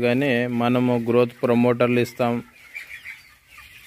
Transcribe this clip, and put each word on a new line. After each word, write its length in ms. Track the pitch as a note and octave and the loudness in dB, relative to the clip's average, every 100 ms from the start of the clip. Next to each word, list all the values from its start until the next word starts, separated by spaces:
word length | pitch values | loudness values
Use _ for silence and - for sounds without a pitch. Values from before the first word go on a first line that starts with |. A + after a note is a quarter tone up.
కానీ 260 | A#2+ B2 C#3+ A#2+ B2 A#2+ | 2 0 0 0 -2 -2
మనము 340 | A#2+ B2 B2 A#2+ A#2 | 0 2 0 0 0
గ్రోత్ 260 | A#2+ A#2+ - | 2 2 0
ప్రమోటర్లు 580 | B2 A#2+ A#2+ A#2+ B2 B2 A#2+ | 0 2 2 2 2 2 -2
ఇస్తాం, 260 | - A#2+ A#2+ - - - - - - - - - _ _ - - - | -2 -2 -4 -8 -18 -20 -20 -18 -20 -20 -20 -20 _ _ -20 -20 -20